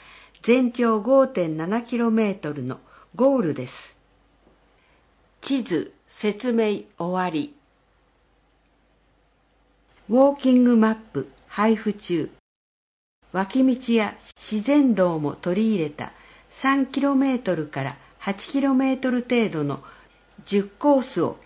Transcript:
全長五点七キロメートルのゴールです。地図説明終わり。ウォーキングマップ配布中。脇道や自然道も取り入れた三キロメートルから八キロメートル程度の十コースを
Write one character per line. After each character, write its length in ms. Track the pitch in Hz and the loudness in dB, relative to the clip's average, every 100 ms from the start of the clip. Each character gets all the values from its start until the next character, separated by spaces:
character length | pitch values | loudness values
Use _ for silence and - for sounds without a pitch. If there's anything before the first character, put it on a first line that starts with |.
| - - - _ | -20 -20 -20 _
全 300 | - 254 247 | 2 2 2
長 280 | 240 233 214 | 0 0 0
五 280 | 214 269 262 | 4 4 4
点 300 | 226 165 156 | 0 -4 -4
七 260 | 170 226 | -4 -4
キ 160 | 233 233 | -4 -2
ロ 100 | 233 | 0
メ 220 | 220 214 | 2 0
ー 20 | |
ト 180 | 190 151 | -2 -6
ル 120 | 143 | -6
の 160 | 127 - _ - - | -8 -10 _ -20 -16
ゴ 240 | 170 262 262 | 0 2 2
ー 40 | |
ル 120 | 170 | 0
で 140 | 131 123 | -4 -8
す。 320 | - - - _ _ _ _ _ _ _ _ _ _ _ _ _ _ | -12 -16 -20 _ _ _ _ _ _ _ _ _ _ _ _ _ _
地 220 | - 269 | -4 -4
図 300 | 208 160 - - _ | -2 -4 -4 -14 _
説 460 | - 214 208 247 | -6 -6 -4 -2
明 280 | 226 214 208 - - | 0 0 -2 -8 -10
終 160 | 175 | -4
わ 160 | 185 180 | -2 -2
り。 240 | 160 147 - _ _ _ _ _ _ _ _ _ _ _ _ _ _ _ _ _ _ _ _ _ _ _ _ - | -4 -6 -12 _ _ _ _ _ _ _ _ _ _ _ _ _ _ _ _ _ _ _ _ _ _ _ _ 0
ウ 40 | |
ォ 220 | 240 277 277 | 4 4 4
ー 40 | |
キ 140 | 262 | 4
ン 100 | 254 | 4
グ 120 | 247 233 | 6 6
マ 180 | 220 | 4
ッ 20 | 220 | 0
プ 340 | - 143 - - _ | -6 -8 -8 -14 _
配 280 | - 220 214 | -2 0 0
布 180 | 220 | -2
中。 360 | 202 - 170 - - _ _ _ _ _ _ _ _ _ | -6 -4 -4 -4 -10 _ _ _ _ _ _ _ _ _
脇 320 | 180 196 262 | -6 -2 2
道 300 | 262 247 - | 2 0 0
や 220 | 233 208 - - - | 0 0 -6 -20 -18
自 260 | - 214 | -6 -4
然 340 | 220 294 262 190 | 2 4 4 4
道 240 | 180 160 | 2 0
も 160 | 143 - | -4 -4
取 340 | 175 185 220 | -4 0 0
り 60 | 202 | 0
入 80 | 127 | -4
れ 40 | |
た 220 | - - - - - _ | -6 -14 -14 -20 -20 _
三 360 | - 269 277 269 | -4 0 0 0
キ 140 | 277 | 0
ロ 160 | 277 269 | 0 2
メ 200 | 269 247 | 2 0
ー 20 | |
ト 160 | 190 160 | -2 -4
ル 120 | 147 | -4
か 160 | 139 | -6
ら 140 | 135 - - _ | -8 -10 -20 _
八 320 | - 196 - | -8 -8 -4
キ 120 | 277 | -2
ロ 120 | 269 | 0
メ 200 | 262 269 | 2 0
ー 60 | 262 | 0
ト 100 | 262 | -2
ル 120 | 247 | -2
程 280 | 247 240 202 | 0 0 0
度 140 | 156 | -2
の 180 | 143 139 - - _ _ _ - - | -4 -6 -12 -20 _ _ _ -20 -2
十 200 | 202 196 | -2 -2
コ 340 | - 294 269 | 0 2 2
ー 40 | |
ス 180 | - 175 | 2 -2
を 160 | 135 - | -4 -6